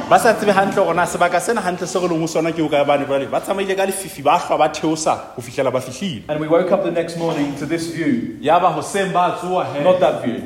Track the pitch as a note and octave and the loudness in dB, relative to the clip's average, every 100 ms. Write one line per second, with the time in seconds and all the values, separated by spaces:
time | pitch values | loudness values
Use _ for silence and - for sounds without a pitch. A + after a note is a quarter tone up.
0 | - F#3 A#3 G#3 G#3 F#3+ G3 G3+ F3 E3+ | 4 4 4 2 2 2 2 2 2 2
1 | F3 F3 F3 F3 F3 A#3 F3+ F3 E3+ F#3+ | 0 2 2 2 0 -2 -2 -4 -4 -2
2 | F3+ D#3+ E3 E3+ E3 E3 D3+ C#3+ C#3 C#3+ | 0 0 -2 -2 -2 0 0 2 4 2
3 | C3+ C#3 C#3 C3+ - G3 F#3+ F#3+ G3 F#3+ | 2 -2 -2 -4 -2 -2 -2 0 -2 -4
4 | E3 - C#3+ F3 - D3+ D3+ - D#3+ D#3 | -8 -2 2 2 2 2 2 0 -2 0
5 | E3 A#2+ - - A#2+ - C3 B2 B2 - | 0 -2 -4 -14 -8 -2 0 0 -4 -6
6 | G3 A2 A#2 D3+ D#3 E3+ F3 D3+ F3 E3 | -8 -6 -6 -4 2 2 4 0 0 -2
7 | E3+ E3+ E3 D3+ C#3+ - D#3 E3 E3 - | -4 -4 -2 -2 -2 -4 -4 -4 -4 -4
8 | D3 A#2 - - C3 F3 F3+ D3+ C#3+ G3 | 0 0 -2 -4 2 4 4 0 -4 -2
9 | F#3 F3 F3+ F3 F3+ F3+ C3 C#3+ E3+ F3+ | 0 0 0 -2 -2 -2 -2 0 2 4
10 | F3 - B2 - | 2 0 -4 -6